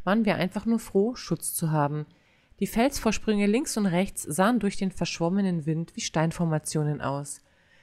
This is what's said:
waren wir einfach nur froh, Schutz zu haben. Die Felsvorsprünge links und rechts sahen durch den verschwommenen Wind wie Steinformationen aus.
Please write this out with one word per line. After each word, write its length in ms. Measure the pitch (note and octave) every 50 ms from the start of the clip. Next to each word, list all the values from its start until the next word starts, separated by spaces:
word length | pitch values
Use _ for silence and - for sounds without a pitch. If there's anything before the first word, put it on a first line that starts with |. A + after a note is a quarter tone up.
| -
waren 220 | F3+ G3 A3+ A3+
wir 100 | G3+ F3+
einfach 320 | - E3+ F#3+ - G#3+ -
nur 140 | A3 A3+ A3
froh, 340 | - - - G3 G3 A#3 B3+
Schutz 400 | - - - E3+ D#3+ - - -
zu 160 | - E3+ D#3+
haben. 360 | D#3 D#3 D3 C#3+ D3 D3+ D3+ - _ _ _ _ _ _ _ _ _ -
Die 80 | G3
Felsvorsprünge 800 | F#3+ - A3 A#3 C#4+ - - - A3+ G3 - - - G#3+ G3+ G3+
links 300 | G3+ G#3 A#3+ D#4+ - -
und 100 | A3+ G#3
rechts 380 | G3 E3 F3 G3 F#3+ - - -
sahen 340 | - D3+ E3 F#3+ G#3+ B3 A#3
durch 180 | G3 G3+ -
den 140 | - G3 F#3+
verschwommenen 760 | - - F3 - - - E3 E3+ F#3 G3+ G3 F#3+ F3 E3+ C#3+
Wind 300 | D#3 D#3 D#3+ E3 - -
wie 60 | -
Steinformationen 1000 | - - - E3+ D#3 E3 E3 - F3 E3 D#3 D3+ - - - D#3 D3+ D3 D3 -
aus. 400 | - B2+ C#3 C#3+ C#3+ - - - _ _ _ _ _ _ _ _